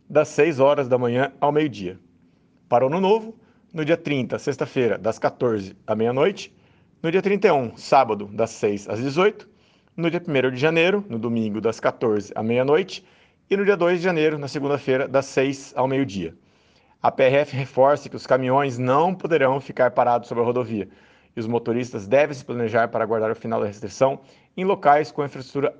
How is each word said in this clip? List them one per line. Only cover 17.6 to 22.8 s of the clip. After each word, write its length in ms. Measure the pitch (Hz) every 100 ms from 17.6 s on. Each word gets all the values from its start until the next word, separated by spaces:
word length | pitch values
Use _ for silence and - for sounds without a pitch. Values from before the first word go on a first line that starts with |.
| 131 123 135 143 -
que 60 |
os 140 | 117 -
caminhões 500 | 131 127 135 139 120
não 340 | 127 139 175
poderão 480 | 185 165 160 135 139
ficar 300 | - - 123
parados 380 | 135 120 120 -
sobre 120 | 117
a 60 | 117
rodovia 420 | 123 113 110 95 - _ _ _
e 60 | -
os 80 | 113
motoristas 580 | 117 120 117 120 113 98
devem 260 | 131 151
se 120 | 135
planejar 420 | - 120 113 113